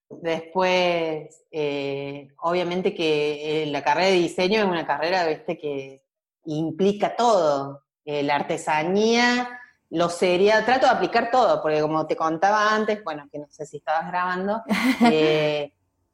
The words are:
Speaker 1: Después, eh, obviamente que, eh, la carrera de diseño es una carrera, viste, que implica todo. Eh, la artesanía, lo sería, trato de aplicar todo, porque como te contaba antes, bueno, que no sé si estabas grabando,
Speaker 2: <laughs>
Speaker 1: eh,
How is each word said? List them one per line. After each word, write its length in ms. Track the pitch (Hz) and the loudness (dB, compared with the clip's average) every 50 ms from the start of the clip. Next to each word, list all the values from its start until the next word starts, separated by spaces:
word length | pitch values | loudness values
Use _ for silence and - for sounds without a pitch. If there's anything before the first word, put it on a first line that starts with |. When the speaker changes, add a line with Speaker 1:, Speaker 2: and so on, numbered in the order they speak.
| _ - | _ -20
Speaker 1:
Después, 1300 | - - 170 165 165 160 - - - 185 185 185 185 180 180 175 175 165 165 160 160 156 151 151 - _ _ _ | -16 -8 -6 -4 -4 -4 -6 -6 -2 0 2 2 2 2 2 2 0 0 -2 -2 -4 -6 -8 -12 -20 _ _ _
eh, 760 | - 156 147 143 143 143 139 139 139 139 143 139 139 143 143 143 _ | -6 -4 -4 -2 -2 -4 -4 -6 -6 -6 -8 -8 -10 -12 -14 -18 _
obviamente 560 | - 170 170 175 180 175 175 175 185 180 196 - | -6 -4 -2 0 0 -2 -2 -2 -2 -2 -2 -2
que, 680 | - 165 156 151 147 147 151 147 143 151 156 151 156 156 | -2 0 0 2 2 0 -2 -2 -4 -4 -4 -2 -2 -2
eh, 20 | |
la 180 | 147 143 139 135 | -2 -4 -2 0
carrera 240 | 151 143 160 180 | 0 2 2 4
de 60 | 196 190 | 4 4
diseño 460 | 180 170 156 - - 185 185 214 220 | 4 2 0 0 0 0 2 2 2
es 60 | 208 | 2
una 200 | 190 175 165 147 | 0 0 -2 -2
carrera, 380 | - 143 143 156 170 190 185 170 | -2 -2 -2 -2 0 0 0 0
viste, 300 | 160 156 151 - - 165 | 0 -2 -4 -4 -8 -8
que 460 | 160 - 147 143 135 135 135 135 135 _ _ _ _ _ _ _ _ - | -6 -6 -6 -6 -6 -8 -12 -16 -20 _ _ _ _ _ _ _ _ -10
implica 720 | 160 151 151 165 160 160 156 190 202 202 202 202 170 - | -6 -4 -4 -2 -2 -2 0 0 0 0 0 -2 -4 0
todo. 680 | - 233 240 220 185 165 151 143 139 139 139 143 - _ _ _ _ - | 2 2 4 4 4 4 2 2 0 -2 -6 -10 -16 _ _ _ _ -10
Eh, 180 | 151 147 147 143 | -6 -4 -2 0
la 120 | 143 143 | 0 0
artesanía, 1200 | 143 - - 165 147 - 170 156 156 156 175 190 202 214 226 233 233 240 240 247 247 247 247 - - - - _ _ _ - | 0 -2 -4 -6 -6 -2 -2 -2 0 0 0 0 2 2 4 4 4 4 2 2 0 -2 -6 -10 -16 -18 -20 _ _ _ -6
lo 200 | - 165 175 170 | -2 0 0 0
sería, 540 | 170 - 208 185 180 180 196 208 220 214 208 | 0 0 2 2 4 4 4 4 4 4 2
trato 200 | 233 254 262 302 | 2 2 4 4
de 60 | 262 220 | 4 4
aplicar 360 | 190 185 - - 233 233 - | 2 0 0 0 0 0 2
todo, 300 | - 254 233 185 156 151 | 2 2 4 4 2 2
porque 200 | - 156 151 151 | 0 0 0 0
como 240 | 151 151 160 156 156 | 0 0 0 -2 -2
te 80 | 156 160 | -2 -2
contaba 580 | - 160 160 165 160 196 196 208 214 208 214 214 | -2 -2 -2 0 0 2 2 2 4 2 2 2
antes, 300 | 214 214 220 208 208 208 | 2 0 -2 -2 -4 -6
bueno, 240 | 160 151 147 143 - | -10 -10 -10 -12 -12
que 80 | - 147 | -14 -14
no 80 | 147 - | -14 -14
sé 160 | _ - 151 | _ -14 -14
si 120 | - - | -14 -14
estabas 300 | 147 - - 156 165 170 | -10 -4 -2 -2 -2 -2
grabando, 540 | 175 175 180 180 180 180 185 190 202 214 226 - | -4 -4 -4 -2 -2 -2 -2 -2 -2 -4 -4 -2
Speaker 2:
<laughs> 480 | - 214 220 226 262 247 - 233 240 156 | -2 -2 0 0 0 2 4 4 4 4
Speaker 1:
eh, 600 | 156 156 156 156 151 151 151 151 147 143 143 _ _ _ _ _ _ _ _ | 4 4 2 2 2 0 0 -2 -2 -6 -8 _ _ _ _ _ _ _ _